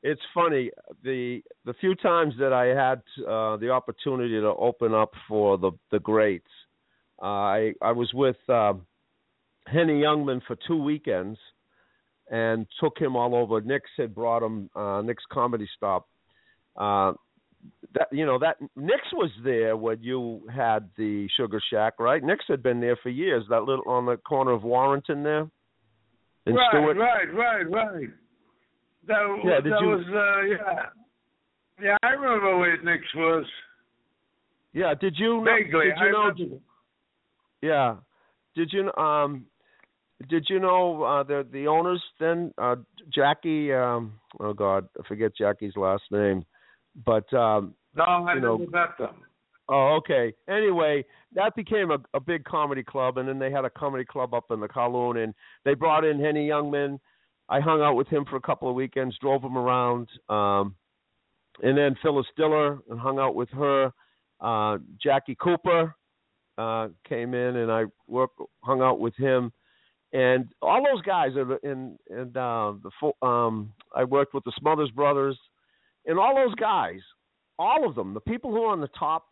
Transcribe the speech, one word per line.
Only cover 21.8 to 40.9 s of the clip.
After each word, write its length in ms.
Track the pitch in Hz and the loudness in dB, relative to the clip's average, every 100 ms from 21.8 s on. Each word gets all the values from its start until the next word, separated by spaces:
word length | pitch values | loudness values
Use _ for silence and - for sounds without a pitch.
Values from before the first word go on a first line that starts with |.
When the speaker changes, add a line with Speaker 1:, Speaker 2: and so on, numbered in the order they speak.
| 107 - | 0 0
Speaker 1:
right? 240 | 117 151 | 0 0
Nix 220 | 139 202 - | 0 -2 -2
had 140 | 147 | -2
been 180 | 123 120 | 0 0
there 160 | 120 120 | 0 -2
for 60 | 127 | -2
years, 340 | 123 185 131 101 | -4 0 0 2
that 140 | 117 | 0
little 200 | 113 135 - | 2 -2 0
on 180 | 123 123 | -2 0
the 100 | 123 | -4
corner 360 | - 139 131 | -2 0 2
of 100 | 120 | 0
Warrenton 600 | 110 123 131 139 - 147 | 2 2 2 0 -2 -4
there 260 | 147 151 156 _ _ _ _ _ _ _ _ _ - | -2 -2 -4 _ _ _ _ _ _ _ _ _ 0
in 80 | |
Speaker 2:
Right, 140 | 117 247 | 2 4
Speaker 1:
Stewart. 260 | 151 151 170 | 4 4 4
Speaker 2:
right, 380 | 233 226 170 | 2 2 0
right, 340 | 175 240 220 165 | -2 0 0 -2
right. 380 | 196 220 180 127 - _ _ _ _ _ _ _ _ 160 | -2 -4 -6 -12 -14 _ _ _ _ _ _ _ _ -2
That 140 | 214 208 | 0 0
w-, 160 | 202 | -2
Speaker 1:
Yeah, 160 | 185 156 | 2 2
did 120 | 143 | 2
Speaker 2:
that 80 | 214 | 2
Speaker 1:
you 60 | 208 | 2
Speaker 2:
was, 160 | 202 175 | 0 -2
uh, 340 | 202 202 196 196 | 0 2 2 0
yeah. 360 | 208 202 170 - - _ _ _ _ _ _ _ _ | -2 -2 -4 -6 -12 _ _ _ _ _ _ _ _
Yeah, 140 | 202 202 | 0 2
I 80 | 233 | 2
remember 460 | 269 277 226 196 185 | 0 0 2 2 2
where 220 | 175 165 | 2 2
Nix 220 | 165 170 - 160 | 0 -2 -4 -2
was. 280 | 165 165 147 - - _ _ _ _ _ _ _ _ _ _ | 2 2 -2 -14 -20 _ _ _ _ _ _ _ _ _ _
Speaker 1:
Yeah, 220 | 147 180 131 | -4 -2 0
did 160 | 190 151 | -2 0
you 200 | 220 233 | 0 2
know, 60 | |
Speaker 2:
Vaguely, 420 | 220 226 - 147 151 | 4 2 2 2 2
Speaker 1:
did 80 | 156 | 2
you 80 | 190 | 2
Speaker 2:
I 40 | |
Speaker 1:
know 180 | 208 208 | 2 0
Speaker 2:
remember. 280 | 180 160 131 _ _ _ _ _ _ _ _ _ _ | 0 -8 -10 _ _ _ _ _ _ _ _ _ _
Speaker 1:
Yeah. 360 | 151 151 135 104 - _ _ _ _ | -2 2 2 -2 -12 _ _ _ _
Did 180 | - 165 | -6 -2
you, 200 | 190 196 | 0 -2
um, 520 | - 151 151 143 143 - _ _ _ _ _ _ _ 131 | 0 0 2 0 -4 -14 _ _ _ _ _ _ _ -2
did 180 | 160 151 | -2 0
you 100 | 190 | 0
know, 420 | 185 185 180 | 4 4 4